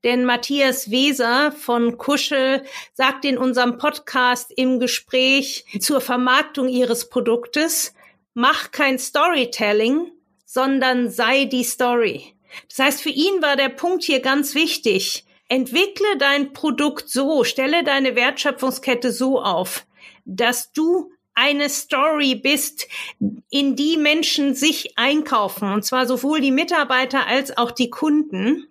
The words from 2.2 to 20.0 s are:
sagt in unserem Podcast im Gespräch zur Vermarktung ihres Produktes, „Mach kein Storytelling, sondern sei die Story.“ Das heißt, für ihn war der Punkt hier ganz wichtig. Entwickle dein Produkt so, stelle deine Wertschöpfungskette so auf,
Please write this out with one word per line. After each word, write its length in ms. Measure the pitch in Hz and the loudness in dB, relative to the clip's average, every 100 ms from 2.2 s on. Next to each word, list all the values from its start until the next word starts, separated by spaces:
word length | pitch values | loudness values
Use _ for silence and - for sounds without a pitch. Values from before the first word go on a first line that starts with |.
| - 277 262 269 269 - - | 0 0 2 0 -4 -16 -14
sagt 320 | - 262 277 | -2 0 0
in 120 | 294 247 | -2 0
unserem 400 | 254 247 247 240 | 0 2 0 0
Podcast 760 | 294 294 - 262 247 247 - | -4 -4 -4 0 2 0 -4
im 240 | - 254 254 | 0 0 2
Gespräch 880 | 240 - _ 254 262 269 269 - - 196 | 0 -2 _ 2 2 2 -2 -10 -10 -6
zur 200 | - 277 | 0 0
Vermarktung 680 | 254 247 254 262 302 - 254 | 0 0 2 2 0 -4 -2
ihres 420 | 247 240 233 - | 0 0 0 -2
Produktes, 840 | 254 214 240 240 294 320 - - _ - _ _ | -2 0 -2 -2 -2 0 -2 -6 _ -20 _ _
„Mach 360 | 240 254 311 - | 0 2 0 -4
kein 300 | - 277 262 | 0 0 0
Storytelling, 1120 | - 294 330 320 240 - 208 208 220 294 349 - _ _ _ | -2 0 2 2 -2 -2 0 2 2 0 -2 -12 _ _ _
sondern 640 | 254 269 269 254 247 240 | -2 0 2 2 0 0
sei 360 | 190 226 269 277 | 0 2 2 2
die 180 | 254 | -2
Story.“ 680 | 247 - 247 240 220 - - _ _ - _ | -2 0 0 2 0 -2 -14 _ _ -20 _
Das 100 | - | 0
heißt, 240 | 269 277 | 0 0
für 80 | 311 | -4
ihn 320 | 269 339 381 | 0 0 2
war 140 | 302 277 | 2 2
der 120 | 269 | 0
Punkt 360 | 262 349 370 | -2 -2 -2
hier 160 | - 269 | 0 0
ganz 340 | 262 277 285 | 2 0 0
wichtig. 680 | 294 320 - 226 190 - - _ _ _ | 0 0 0 0 0 -2 -8 _ _ _
Entwickle 680 | 262 254 311 392 392 415 330 | -2 0 0 0 0 0 2
dein 340 | 277 285 277 | 2 2 -2
Produkt 580 | - 311 - 294 294 - | -2 -4 0 -2 -2 -6
so, 320 | 254 277 302 | -2 0 2
stelle 400 | 480 - 262 339 | 0 0 0 0
deine 320 | 294 277 262 | 0 0 0
Wertschöpfungskette 960 | 233 254 285 294 285 269 262 - 240 254 | 2 0 0 -4 -2 -4 -2 -2 0 0
so 320 | 202 262 262 | 0 0 2
auf, 440 | 202 170 185 - - _ | 0 -2 -4 -8 -14 _